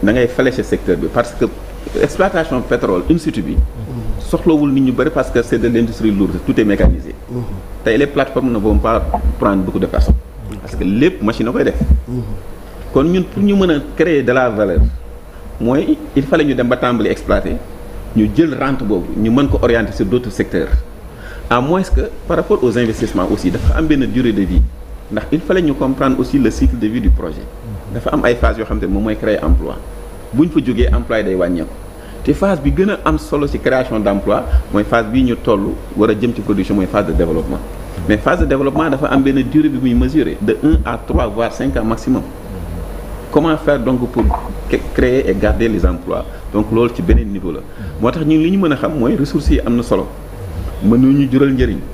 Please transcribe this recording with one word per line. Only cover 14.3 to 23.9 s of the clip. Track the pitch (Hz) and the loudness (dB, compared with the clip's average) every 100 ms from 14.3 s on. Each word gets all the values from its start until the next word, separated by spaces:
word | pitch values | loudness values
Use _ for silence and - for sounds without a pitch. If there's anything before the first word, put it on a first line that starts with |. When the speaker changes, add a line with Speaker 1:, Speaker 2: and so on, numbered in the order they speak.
Speaker 1:
la | 127 127 | 4 2
valeur, | 104 104 87 - - - - - - - - | 2 2 4 2 0 -12 -16 -16 -16 -14 -4
mooy | 113 135 190 311 - - | 0 2 2 -2 0 -2
il | |
fallait | 139 170 147 | 2 2 2
ñu | 127 | 2
dem | 123 | 2
ba | 123 | 2
tàmbali | 131 117 104 | 2 2 0
exploiter, | 101 - 101 90 90 - - - - - 110 | -2 0 0 0 -6 -8 -14 -12 -12 -4 0
ñu | 107 104 | 2 2
jël | 165 123 | 2 2
rente | 135 135 | -2 -2
boobu, | 107 101 87 - | 0 -2 -2 -2
ñu | 110 | 2
mën | 120 139 | 2 2
ko | - | 2
orienter | 123 117 104 | 2 2 0
sur | - 104 | -2 0
d'autres | 123 123 | 0 -2
secteurs. | - - 95 - - - - - - - - - | -4 -2 -2 0 0 -2 -14 -18 -16 -14 -14 -2
À | 120 | 0
moins | 135 180 | 2 0
que | 185 - 208 - - | 2 0 0 -6 -2
par | 135 | -2
rapport | 151 208 | 2 2
aux | 123 113 | 2 2
investissements | 117 110 110 - 90 | 0 0 -2 -2 0
aussi, | 101 143 | 0 0
dafa | - - - | 0 2 2
am | |
benn | 160 | 2